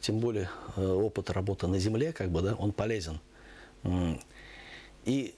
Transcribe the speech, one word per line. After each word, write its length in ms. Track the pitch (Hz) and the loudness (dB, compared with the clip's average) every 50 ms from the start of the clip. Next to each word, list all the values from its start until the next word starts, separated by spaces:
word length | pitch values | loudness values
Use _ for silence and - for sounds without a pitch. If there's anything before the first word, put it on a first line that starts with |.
тем 200 | - - 107 110 | -2 0 0 2
более, 280 | 117 120 110 104 92 90 - - - - - | 2 2 2 0 -2 -4 -6 -10 -12 -6 -2
э, 100 | 95 95 | 0 2
опыт 440 | 95 92 95 110 107 - 98 - - | 4 4 4 4 2 0 -2 -2 -2
работы 360 | 87 95 95 101 95 - - | 0 0 0 0 0 0 2
на 120 | 90 95 95 | 2 4 4
земле, 340 | 92 107 110 113 147 165 | 4 2 2 2 0 0
как 180 | - - 98 90 | -2 -2 -2 0
бы, 120 | 80 82 | 2 2
да, 120 | 90 101 110 | 2 2 2
он 180 | - 98 104 | 2 0 0
полезен. 480 | 98 - 101 113 113 104 82 80 78 78 - - - - - - - - - - - - | 0 0 0 0 0 -2 -2 -4 -6 -8 -10 -14 -20 -20 -20 -20 -20 -20 -20 -20 -12 -4
М. 380 | - 92 90 90 87 82 78 - - - - - - - - - - - - - - - - - - | -2 0 2 2 2 2 0 -2 -6 -14 -20 -20 -20 -18 -18 -18 -18 -18 -18 -18 -18 -20 -16 -4 0
И 300 | 113 131 139 123 - - | 0 2 2 0 -2 -6